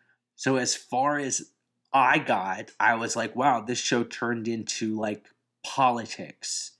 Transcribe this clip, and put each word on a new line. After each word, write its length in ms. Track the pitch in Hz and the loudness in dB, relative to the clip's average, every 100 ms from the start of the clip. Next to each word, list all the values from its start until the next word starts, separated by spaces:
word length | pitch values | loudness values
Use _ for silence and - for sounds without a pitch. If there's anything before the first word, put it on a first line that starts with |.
| _ _ _ - | _ _ _ -4
So 180 | 135 131 | 0 2
as 200 | 123 - | 0 -4
far 440 | - 123 143 147 | -2 0 2 0
as 320 | 135 - - _ _ _ _ | -2 -4 -8 _ _ _ _
I 260 | 135 127 151 | 4 6 4
got, 520 | 131 110 95 95 - - | 2 0 -2 -6 -8 0
I 160 | 107 113 | 2 2
was 220 | 113 117 | 0 -2
like, 180 | 110 113 | -4 2
"Wow, 240 | 139 120 | 2 2
this 200 | 107 123 | 0 -4
show 240 | - 123 117 | 0 0 0
turned 420 | - 117 117 110 | -4 -4 -2 -4
into, 480 | 113 107 - 110 110 | -4 -6 -4 -4 -2
like, 280 | 107 104 _ _ _ _ - - 127 | -4 -6 _ _ _ _ -6 2 2
politics 800 | 120 107 - - - - - - | 2 -6 -12 -14 -12 -10 -8 -10